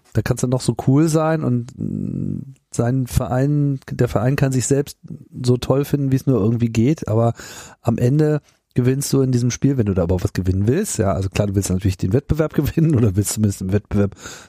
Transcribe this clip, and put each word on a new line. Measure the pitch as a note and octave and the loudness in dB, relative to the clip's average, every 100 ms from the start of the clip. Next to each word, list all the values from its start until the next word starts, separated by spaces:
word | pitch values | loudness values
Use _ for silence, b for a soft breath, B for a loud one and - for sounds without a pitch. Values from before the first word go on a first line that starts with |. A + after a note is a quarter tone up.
| - | -4
Da | - | -4
kannst | - B2 | -2 -2
du | B2+ | 0
noch | B2+ | 0
so | - A#2 - | -2 -2 2
cool | C3+ E3 | 4 4
sein | D#3 D#3 D#3+ | 2 0 0
und, | C3 B2 A#2+ - | 0 -2 -4 -8
mm, | G#1 G1+ G1+ G1+ G1+ G1+ C3+ C3+ _ | -6 -4 -6 -4 -6 -6 -10 -20 _
sein | - A#2+ C3 B2+ | -2 0 0 -2
Verein, | - B2 B2+ C#3 D3 C#3+ C3+ - | -2 0 0 2 2 0 -2 -6
der | C3+ A#2+ | -2 0
Verein | G#2 A#2+ C#3+ | 2 0 2
kann | C3+ | 2
sich | C3 - | 0 2
selbst | C#3 C#3+ - - D3+ - D#3 | 0 0 -8 -18 -18 -16 -4
so | B2 B2 | 0 0
toll | - C3+ | 2 0
finden, | C#3+ C#3+ C3+ | 0 -2 0
wie | C3 | 0
es | C#3 | 2
nur | B2 | 2
irgendwie | G#2 A#2 A#2 | 2 2 0
geht, | A2+ A#2 D#3+ - | 2 2 0 0
aber | A2 A#2 - B B B B | 0 0 -2 B B B B
am | - A#2 | -4 0
Ende | B2 D3 D3+ D3+ b b _ - | 2 2 2 0 b b _ 0
gewinnst | B2 C3+ - | 2 0 0
du | C3+ | 2
in | C3 | 2
diesem | B2 B2 | 2 0
Spiel, | - C#3 C#3 | 0 0 2
wenn | G2+ | 0
du | F#2 | 0
da | |
überhaupt | E2+ F#2 | 0 0
was | - | 0
gewinnen | - F#2 F#2+ G2+ | -2 0 0 2
willst. | D3+ G#3+ - | 0 -2 -2
Ja, | G2 | 0
also | F#2+ F#2+ | 0 -2
klar, | - G#2 | -2 0
du | G2 | 0
willst | G2 | 0
natürlich | F#2 G2 - | 0 0 -2
den | F#2 | 0
Wettbewerb | B2 - D#3 D#3 | 0 0 0 0
<laughs> | |
gewinnen | - D3 - D#3+ C3+ | 0 -2 2 2 4
oder | A#2 F#2+ | 2 2
willst | G2 | -2
zumindest | - G#2+ F#2+ | 0 -2 0
im | F#2+ | -2
Wettbewerb | G2+ - G#2 G2 - B B | -4 -2 0 -2 -4 B B